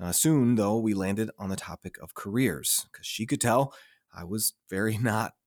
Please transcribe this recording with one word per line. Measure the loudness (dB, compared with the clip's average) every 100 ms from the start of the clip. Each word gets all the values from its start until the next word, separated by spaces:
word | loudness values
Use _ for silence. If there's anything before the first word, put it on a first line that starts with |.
Uh, | -2
soon, | 2 4 4 4
though, | 4 4 2
we | 2
landed | 0 0 0 -4 -4
on | -6
the | -6
topic | -8 -12 -14 -14
of | -16
careers, | -12 -4 0 2 0 -2 -2 -4
'cause | -14
she | -10 -6 -4
could | 0
tell | 2 4 2 -4 -20 _ _
I | -16
was | -8 -4 -4 _ _
very | -2 0 0
<laughs> | 0
not | 0 -2 _